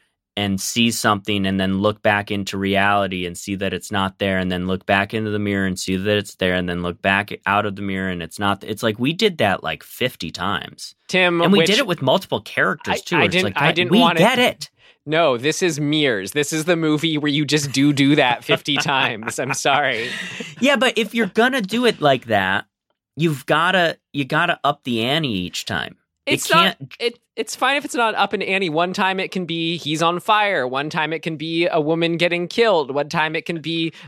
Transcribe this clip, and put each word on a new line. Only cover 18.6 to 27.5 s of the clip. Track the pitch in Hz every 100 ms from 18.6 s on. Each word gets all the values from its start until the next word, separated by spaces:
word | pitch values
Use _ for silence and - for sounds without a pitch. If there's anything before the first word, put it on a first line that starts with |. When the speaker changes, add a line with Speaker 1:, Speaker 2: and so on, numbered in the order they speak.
| 147 143
Speaker 2:
<laughs> |
times. | 139 135 127 110 - -
I'm | 135
sorry. | 139 147 139 135 113 123 - 185 - 190 147
Speaker 1:
Yeah, | 254 262
but | 247 220
if | 220 233
you're | 202
gonna | 220 247 262
do | 190 226 240
it | 165
like | 147 131 113
that, | 104 95 101 - _ _ _ _ -
you've | 165 135 -
gotta, | 143 175 185 165 - _
you | 143
gotta | 131 156 175 -
up | 139 143 131
the | 113
ante | 117 160 143
each | 95 87 - -
time. | 85 55 - _ _ -
It |
Speaker 2:
It's | - -
not, | 330 254 -
Speaker 1:
can't | 131 -
Speaker 2:
it, | 240 240 _ -
it's | 220